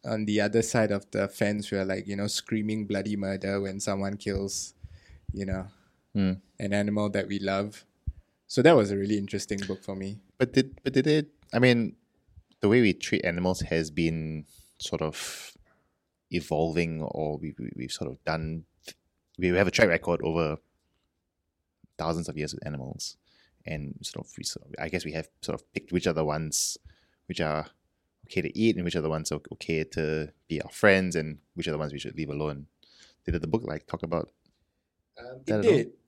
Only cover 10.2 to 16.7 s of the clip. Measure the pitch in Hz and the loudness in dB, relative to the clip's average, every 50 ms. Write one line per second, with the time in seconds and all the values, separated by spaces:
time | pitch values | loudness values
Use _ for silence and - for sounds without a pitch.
10.2 | _ _ _ _ 131 123 - 135 131 135 - - _ 135 131 135 - 156 151 156 | _ _ _ _ 0 4 4 2 2 2 -2 -6 _ 0 2 2 4 4 4 2
11.2 | 147 - _ _ - _ - 117 123 127 123 120 113 95 - _ _ _ _ _ | 2 -2 _ _ -16 _ 2 6 8 8 8 6 4 0 -4 _ _ _ _ _
12.2 | _ _ _ - _ _ _ _ - 101 107 127 120 101 87 - - - - 98 | _ _ _ -20 _ _ _ _ 4 6 8 8 8 6 4 2 0 -2 -2 0
13.2 | - 87 85 87 90 92 92 - - - 85 82 82 78 76 78 82 82 82 80 | 0 0 -2 2 2 0 0 0 -2 0 0 0 0 0 0 0 0 2 0 -2
14.2 | 78 78 78 78 73 _ - - - _ _ _ - - - 78 80 78 76 - | -4 -6 -8 -8 -10 _ -20 -20 -20 _ _ _ -8 -6 -4 -2 -2 -4 -4 -6
15.2 | - - - - - - - _ _ _ _ _ _ _ _ _ _ _ _ _ | -10 -10 -12 -12 -16 -18 -20 _ _ _ _ _ _ _ _ _ _ _ _ _
16.2 | _ _ 80 87 76 - 80 76 80 82 | _ _ -4 -4 -2 -2 0 0 0 0